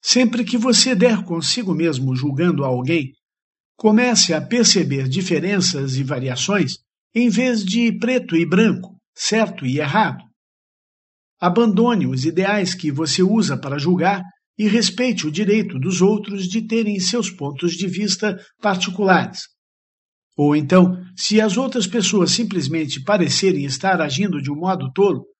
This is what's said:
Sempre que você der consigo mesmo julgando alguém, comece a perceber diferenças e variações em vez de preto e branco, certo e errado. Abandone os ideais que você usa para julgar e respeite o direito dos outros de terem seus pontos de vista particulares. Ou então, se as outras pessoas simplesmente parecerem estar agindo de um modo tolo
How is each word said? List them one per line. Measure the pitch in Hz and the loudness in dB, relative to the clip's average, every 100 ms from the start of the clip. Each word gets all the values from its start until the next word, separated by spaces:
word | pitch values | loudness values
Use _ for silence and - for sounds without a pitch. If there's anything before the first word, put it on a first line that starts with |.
Sempre | - 240 247 240 | 0 2 2 0
que | 202 240 | -2 -2
você | 240 226 269 240 | 2 2 2 4
der | 247 220 | 2 2
consigo | - 165 151 - 202 | -2 -4 -2 -4 -2
mesmo | 175 170 135 131 127 | 0 0 0 -2 -2
julgando | 143 135 175 147 | -2 0 0 2
alguém, | 139 123 127 170 131 - _ _ _ _ _ _ | 0 -2 0 -2 -2 -12 _ _ _ _ _ _
comece | 214 214 247 226 - | 4 4 4 2 2
a | 160 | 0
perceber | 135 240 226 196 143 135 131 | 0 2 4 4 2 -2 -2
diferenças | 135 185 165 175 202 - 147 135 131 | -4 -2 -2 0 0 0 -2 -4 -4
e | |
variações | 135 139 127 127 - 202 151 - _ _ _ | -4 -4 -6 -6 -2 0 0 -4 _ _ _
em | 226 240 | 0 2
vez | 190 254 233 | 2 0 0
de | 185 220 233 196 | -2 0 0 0
preto | 233 254 247 | 0 -2 0
e | 165 | -2
branco, | 170 180 226 143 - - _ | 2 4 4 2 -6 -20 _
certo | _ - 214 208 - | _ -2 0 0 -2
e | 131 135 | -4 -2
errado. | 147 185 196 - - _ _ _ _ _ _ _ _ _ _ _ | 0 0 0 -4 -16 _ _ _ _ _ _ _ _ _ _ _
Abandone | 175 180 233 196 233 226 131 | 0 2 2 4 4 2 0
os | 131 | -2
ideais | 139 160 190 208 185 | -2 0 0 0 -2
que | - 156 | -2 -4
você | 139 156 - | -2 -2 2
usa | 185 220 165 131 | 2 4 2 -2
para | 139 139 | -4 -4
julgar | 143 175 165 196 185 _ _ _ | 0 2 2 0 -4 _ _ _
e | 208 | 2
respeite | 214 185 - 254 208 | 2 0 0 -2 0
o | 156 | -4
direito | 151 202 214 196 131 | -2 2 2 0 -4
dos | 147 175 | -4 2
outros | 185 214 208 196 180 | 4 4 -2 -6 -4
de | 208 | -4
terem | 220 226 214 202 | -2 -2 0 -2
seus | 180 240 - | -2 -2 -4
pontos | - 143 139 175 | -6 -8 -4 -4
de | 160 185 | -2 -6
vista | 170 208 - 214 190 - _ | -4 -4 -2 -2 -4 -12 _
particulares. | 208 185 185 185 196 175 131 - - _ _ _ _ _ _ _ _ - | -2 -2 -4 -2 4 4 4 -8 -18 _ _ _ _ _ _ _ _ 0
Ou | 147 | 2
então, | 147 147 185 180 - - - | 2 4 6 6 2 -10 -8
se | - 214 | -2 0
as | 214 190 | 0 0
outras | 269 254 | -2 -2
pessoas | 190 233 190 214 170 | -2 -2 0 2 0
simplesmente | - 233 185 135 160 151 135 | 0 -2 -4 -4 -4 -4 -8
parecerem | 131 202 156 135 190 156 | -2 0 2 0 0 0
estar | 139 - 190 180 | -4 -4 -2 0
agindo | 147 135 202 151 | -2 -2 -2 -4
de | 135 | -6
um | |
modo | 147 180 185 131 | -4 -4 -4 -4
tolo | 156 202 139 - | 0 0 0 -8